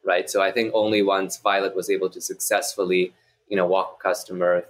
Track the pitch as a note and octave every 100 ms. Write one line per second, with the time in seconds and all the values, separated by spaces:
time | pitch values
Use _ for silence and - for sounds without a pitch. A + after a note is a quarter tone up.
0 | F#2+ F2+ - G2+ G2 A#2+ A2+ A2 G#2+ G#2+
1 | G2 G2 F#2+ - G#2 G2 G2 F#2 F2 F#2+
2 | F#2 F2+ - F#2 - G2+ F#2 - F#2 F#2
3 | F2+ _ _ _ _ G2+ F2 F#2+ F2+ -
4 | F#2+ F2 - F#2 F2 F2+